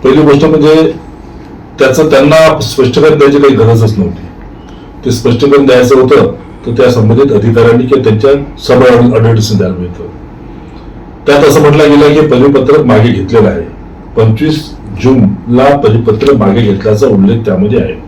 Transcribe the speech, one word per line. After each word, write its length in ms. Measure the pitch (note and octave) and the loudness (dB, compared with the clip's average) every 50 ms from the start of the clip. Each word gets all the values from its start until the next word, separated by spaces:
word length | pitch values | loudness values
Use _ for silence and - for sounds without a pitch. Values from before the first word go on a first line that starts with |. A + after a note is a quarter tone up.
| - | 2
पहिली 180 | C3 C#3 D3+ | 2 2 2
गोष्ट 240 | D3+ C#3+ C#3 C#3+ D#3 | 4 4 2 2 2
म्हणजे 480 | D3+ D#3+ D3+ C#3+ D#3 D#3 D#3+ D#3+ D3 - - - - - - - - - - - - - - - - - - | 0 0 2 2 2 2 2 2 0 -2 -6 -16 -18 -20 -20 -20 -20 -20 -20 -20 -20 -20 -20 -20 -20 -4 -2
त्याचं 300 | C3+ C#3 D#3+ D#3+ D3+ D#3 | -2 0 0 0 0 2
त्यांना 500 | C#3+ C3+ C#3 D3 D#3+ D#3+ D#3+ D#3 D#3 - | 2 2 2 4 4 4 4 2 2 0
स्पष्टीकरण 580 | - A2+ - - B2+ A#2 - D3 C#3+ D#3 D3+ D3 | -4 -6 -2 -2 -2 0 0 2 2 2 2 4
द्यायची 200 | C#3+ C#3 C#3+ C#3+ | 2 2 2 2
काही 180 | C#3+ C3+ C3 | 2 2 2
गरजच 440 | A2 A2+ A2+ A2+ A2 A2 G#2 G2 G2 | 2 0 0 0 2 0 -2 -2 -2
नव्हती. 260 | F#2 E2+ E2+ - - - - - - - - - - - - - - - - - - | -4 -4 -6 -10 -16 -18 -18 -20 -20 -20 -20 -20 -20 -20 -20 -20 -20 -20 -20 -10 -6
ते 60 | B2+ | -6
स्पष्टीकरण 540 | A2+ - - C#3 - G#2+ C#3+ C#3+ C#3+ C#3+ C3+ | -6 -2 -2 -2 -2 0 0 2 2 2 2
द्यायचं 360 | B2+ B2+ B2 B2 B2 C3+ C3 | 2 2 2 2 2 2 2
होतं 300 | B2+ B2 C#3+ C#3 - - - - - - - - - | 4 4 2 2 2 0 -4 -10 -16 -20 -20 -14 -10
तर 60 | A#2+ | -8
त्या 200 | A2+ - B2+ B2 | -2 0 0 0
संबंधित 400 | A#2+ A#2 G#2+ G#2+ A2+ B2 C#3 C#3 | 2 0 0 0 2 2 2 0
अधिकाऱ्यांनी 540 | A#2 G2+ G2+ A#2 A2+ A#2 A2+ A#2 A#2 B2 B2 | 0 0 0 0 0 2 2 2 2 0 0
किंवा 180 | B2 C#3 C3 A#2 | 0 0 0 0
त्यांच्या 280 | A2+ G#2 G#2+ C#3 C3+ C#3+ C#3+ C#3+ - - - - - | 0 -2 0 2 0 0 0 -2 -10 -14 -14 -4 -2
सब 160 | - B2+ B2+ | 0 2 4
ऑर्डिनेटर्सनी 760 | B2 A#2+ A#2 B2 A#2 A2+ A2 A2+ A2 A2+ G#2+ - - G#2 F#2 | 4 4 4 2 2 2 2 0 2 0 0 -2 -2 -2 -2
द्यायला 180 | F#2+ F2+ F2+ E2+ | -2 -2 -4 -8
मिळतं. 240 | F2+ F2 - - - - - - - - - - - - - - - - - - - - - - - - - - - - | -10 -12 -12 -14 -16 -16 -16 -18 -20 -20 -20 -20 -20 -20 -20 -20 -20 -20 -20 -20 -20 -20 -20 -20 -20 -20 -20 -8 -2 0
त्यात 160 | C#3+ C#3+ D#3 | 2 2 4
असं 180 | C#3+ C#3 - | 4 4 4
म्हटलं 220 | D3 D3 C#3+ D#3 D3+ | 4 4 4 4 4
गेलं 300 | D3 D3 C#3+ D3 D3 C#3+ | 4 4 4 4 4 4
की 140 | - D3+ D3 | 2 2 2
परिपत्रक 580 | B2+ B2 C3+ C#3+ C#3+ - C3 C3 C#3+ D#3 C#3+ | 2 2 2 2 2 0 0 0 0 0 0
मागे 260 | A#2+ A2 G#2+ A2 A#2+ | 0 0 0 0 0
घेतलेलं 380 | G2+ F#2 F#2 F#2 A#2 A2+ G2+ F#2+ | 0 -2 -4 -2 0 0 0 0
आहे, 120 | F2+ E2+ - - - - - - - - - - - | -2 -4 -10 -12 -14 -20 -20 -20 -20 -20 -20 -10 -4
पंचवीस 540 | A#2 A2 A2+ A2 G#2+ D3 D#3+ D3+ D3+ - - - - - - - - - | -2 0 0 0 0 -2 -4 -4 -4 -8 -12 -16 -18 -16 -14 -12 -4 0
जूनला 760 | B2+ C3+ A#2+ G2+ F#2+ - - - - A#2+ B2 C3 C#3 C#3+ - | 0 2 2 2 0 -2 -6 -6 -2 0 0 2 2 0 2
परिपत्रक 580 | - A2 A2 A2+ A2 A2 G#2+ A2 - C#3 C#3 | 0 0 0 0 0 -2 -2 0 0 0 0
मागे 260 | A2 G#2 G2 G2 A#2 | 2 0 0 0 0
घेतल्याचा 460 | A#2 G#2 G2 F#2 - A2 G#2 G#2+ - - | 0 -2 -2 -2 -2 -2 0 0 0 0
उल्लेख 320 | G#2 G2 F#2+ G#2 A#2 A2+ | 2 2 2 2 0 -2
त्यामध्ये 400 | - - F#2+ F2+ G2+ G#2 B2 A#2 | -2 -4 -2 -2 -2 -2 -2 -2
आहे. 220 | - - - - - | -2 -4 -8 -12 -14